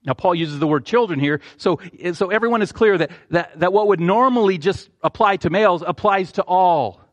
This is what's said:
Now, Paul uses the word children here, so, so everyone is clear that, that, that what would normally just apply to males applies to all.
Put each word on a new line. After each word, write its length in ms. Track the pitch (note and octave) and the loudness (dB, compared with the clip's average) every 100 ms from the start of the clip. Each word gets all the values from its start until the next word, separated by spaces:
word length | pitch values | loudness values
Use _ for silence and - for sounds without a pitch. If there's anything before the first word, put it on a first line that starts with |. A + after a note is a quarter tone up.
| - | -6
Now, 60 | |
Paul 220 | B2+ F#3+ E3 | -2 0 0
uses 240 | D#3+ D3 | -4 -4
the 80 | D#3 | -2
word 180 | D3+ - | -2 0
children 340 | A#3 A3+ D3 | -2 0 -2
here, 220 | C#3+ D3 - - | -2 -4 -8 -6
so, 220 | F#3+ E3 E3+ - F3 | -4 -4 -6 -10 -10
so 160 | E3+ F#3 | -4 -2
everyone 320 | G#3+ A3+ A#3 | 0 0 0
is 100 | G3+ | -2
clear 240 | - A3 F#3 | 0 2 2
that, 140 | D#3 - _ | -2 -6 _
that, 280 | E3+ D#3+ E3 | -4 -4 -4
that 140 | F3 | 0
what 140 | G3+ G#3 | 2 2
would 120 | F#3 | 2
normally 600 | E3+ G#3 C4 B3 G3+ F#3 | 2 2 2 2 2 0
just 280 | D#3 - - _ | -2 -4 -10 _
apply 360 | D#3+ - G#3+ G3 | -6 0 0 2
to 120 | F3 | 0
males 340 | G3 G#3+ F3 | 2 2 2
applies 500 | F3 - G#3 G3 F#3 | -4 -2 0 0 -2
to 100 | - | -6
all. 580 | - F#3 F3+ D#3+ A2+ F2+ _ | 0 2 4 2 -2 -6 _